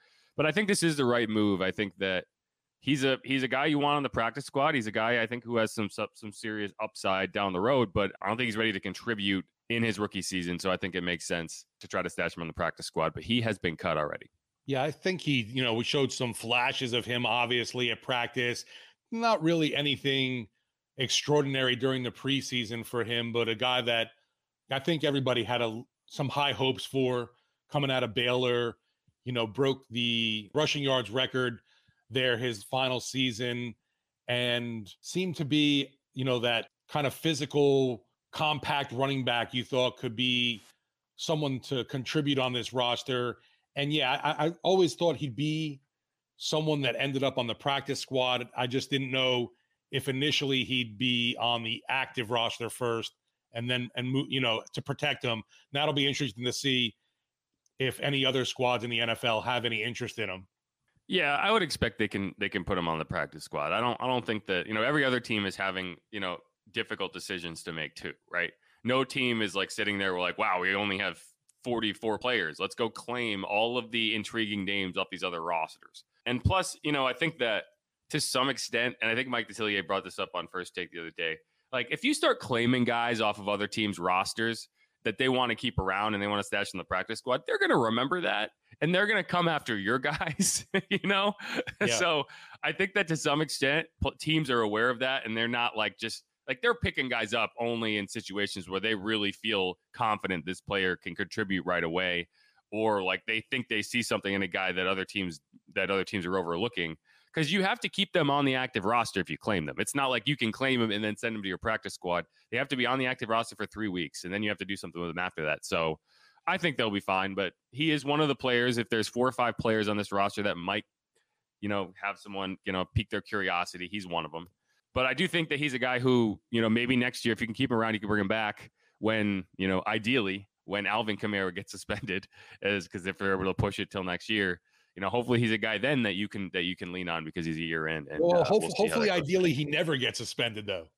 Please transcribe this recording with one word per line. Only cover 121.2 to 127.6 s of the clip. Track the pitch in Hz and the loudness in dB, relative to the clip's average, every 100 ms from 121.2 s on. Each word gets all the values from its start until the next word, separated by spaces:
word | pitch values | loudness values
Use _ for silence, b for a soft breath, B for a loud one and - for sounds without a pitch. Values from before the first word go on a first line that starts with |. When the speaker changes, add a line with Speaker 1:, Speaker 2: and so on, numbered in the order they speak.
| _ _ _ - | _ _ _ -10
Speaker 1:
you | 101 | -4
know, | 101 90 92 | -2 -4 -6
have | 101 98 | -8 -8
someone, | 104 98 95 95 - | -10 -6 -6 -6 -4
you | |
know, | 92 90 | -2 -2
pique | 110 104 | -2 -2
their | 104 | -4
curiosity, | - 104 92 87 87 90 87 | -4 -2 0 0 -2 -6 -10
he's | 101 92 | -10 -4
one | 85 78 | -4 -4
of | |
them. | 82 87 _ _ _ _ | -8 -12 _ _ _ _
But | 123 127 | 0 0
I | |
do | 131 185 | 2 2
think | 170 160 | 2 0
that | 143 | 0
he's | 147 | 0
a | 127 | 0
guy | 127 127 | 0 2
who, | 127 123 110 92 - | 4 6 4 0 -2
you | 117 | 2
know, | 113 | 4
maybe | 113 123 127 | 4 4 2
next | 123 - | 2 0
year, | 117 | 0
if | 107 | 0
you | 110 | -2
can | |
keep | 107 | -2